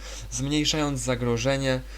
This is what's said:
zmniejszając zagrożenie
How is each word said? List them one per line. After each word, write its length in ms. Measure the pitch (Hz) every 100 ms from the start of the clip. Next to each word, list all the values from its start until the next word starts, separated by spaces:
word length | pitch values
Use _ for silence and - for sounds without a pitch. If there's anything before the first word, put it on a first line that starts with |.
| - - -
zmniejszając 680 | 117 135 151 147 160 147 135
zagrożenie 800 | 120 123 120 117 123 139 135 131 127